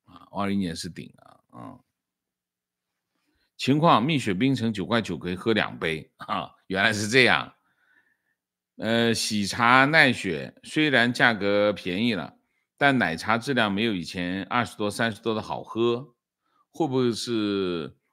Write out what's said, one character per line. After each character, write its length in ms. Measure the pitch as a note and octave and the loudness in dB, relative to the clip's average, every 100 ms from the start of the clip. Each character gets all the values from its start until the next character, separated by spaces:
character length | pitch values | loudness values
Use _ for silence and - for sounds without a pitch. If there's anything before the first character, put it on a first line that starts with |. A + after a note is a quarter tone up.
| _ | _
啊， 220 | - - | -20 -12
二 220 | F#2+ G2 | -6 -2
一 20 | G2+ | -2
年 200 | F2+ E2 | -2 -6
是 120 | F2+ | -10
顶 240 | - - _ | -12 -18 _
啊， 220 | - - _ | -20 -20 _
嗯。 260 | A#1+ A1+ - _ _ _ _ _ _ _ _ _ _ _ _ _ _ _ _ _ - | -20 -18 -20 _ _ _ _ _ _ _ _ _ _ _ _ _ _ _ _ _ -4
情 220 | - D3 | 0 4
况 260 | E3 B2 C3+ | 6 6 4
蜜 140 | D3 | 0
雪 160 | A2+ F#2 | 0 0
冰 180 | C3 | 0
城 180 | B2 A2+ | 0 -2
九 140 | G2+ E2+ | -4 -2
块 160 | A#2 | -2
九 160 | G2+ D#2 | -2 -6
可 140 | F2 | -6
以 40 | F2+ | -4
喝 160 | A#2 | 0
两 280 | G#2+ A1+ - | 0 0 -4
杯 320 | E2+ D#2+ - - | -4 -4 -8 -16
啊， 340 | - G2+ C2+ _ - | -8 -6 -8 _ -6
原 160 | F#2 | 0
来 100 | G#2+ | 0
是 140 | G#2 G#2 | 0 2
这 160 | C3 | 4
样。 320 | A#2 D#2 A#1+ - _ _ _ _ _ _ _ _ _ _ _ - | 4 2 -2 -14 _ _ _ _ _ _ _ _ _ _ _ -8
呃， 360 | A2 A#2 A#2 | 0 2 2
喜 360 | A2+ - G#2+ G2 | 0 -2 -2 -2
茶 380 | - A#2+ C3 C#3 | 2 6 6 6
奈 280 | D#3+ C#3 | 6 4
雪 400 | A#2 G2 D2+ C2 - | 2 -2 -6 -8 -16
虽 300 | - D3+ D3+ | -6 -2 2
然 200 | C3 A#2+ | 2 2
价 220 | A#2+ C3 | 2 2
格 400 | G#2+ G2+ G#2 G#2 | 2 0 2 2
便 320 | G2+ F#2+ F2+ A#2+ | 0 -4 -2 -2
宜 80 | |
了， 220 | F#2+ C2+ - _ _ _ - | -2 -6 -14 _ _ _ 0
但 180 | C#3+ C3 | 2 4
奶 160 | F2 E2 | 0 -2
茶 200 | - A2+ | -2 -2
质 200 | C3 B2 | 0 0
量 160 | G#2+ | 0
没 120 | G2 | 0
有 120 | A2+ F#2+ | -2 -2
以 80 | |
前 400 | D#2 F#2+ F2 F#2+ | -6 -6 -6 -6
二 200 | - A#2+ | -4 -4
十 140 | A2 - | -4 -4
多、 140 | G#2 | -4
三 200 | G#2 A#2 | -2 -4
十 80 | G2+ | -4
多 140 | A2+ | -6
的 80 | G#2+ | -6
好 220 | - C2 | -6 -10
喝， 500 | - A2 A#2+ A#2+ D3 _ _ _ _ _ _ | -8 -2 0 -2 -8 _ _ _ _ _ _
会 180 | - D#3 | -4 -2
不 80 | C3 | 0
会 160 | B2 | 0
是， 840 | G#2 A#2+ A#2 G#2 G2+ F#2 F2 C#2+ - _ | -2 -4 -2 0 0 -2 -4 -8 -14 _